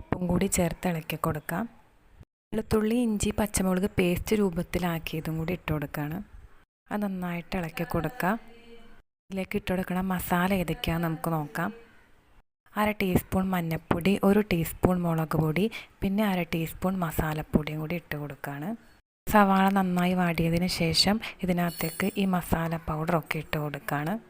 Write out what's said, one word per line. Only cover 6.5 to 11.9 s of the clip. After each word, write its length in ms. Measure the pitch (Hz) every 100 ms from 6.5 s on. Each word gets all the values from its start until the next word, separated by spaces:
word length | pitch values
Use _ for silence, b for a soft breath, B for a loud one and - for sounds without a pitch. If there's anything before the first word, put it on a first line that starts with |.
| - _ _ -
അത് 100 | 208
നന്നായിട്ട് 480 | 208 190 180 175 170 190
ഇളക്കി 260 | 165 - 165
കൊടുക്കാം. 440 | 170 156 - 175 226 - - - - - - _ _ -
ഇതിലേക്ക് 320 | 190 190 208
ഇട്ട് 100 | -
കൊടുക്കണ 300 | 185 185 180 190
മസാല 360 | 180 - 180 180 190
ഏതൊക്കെയാണെന്ന് 460 | 165 160 - 165 170
നമുക്ക് 220 | 160 165 165
നോക്കാം. 340 | 143 156 180 - -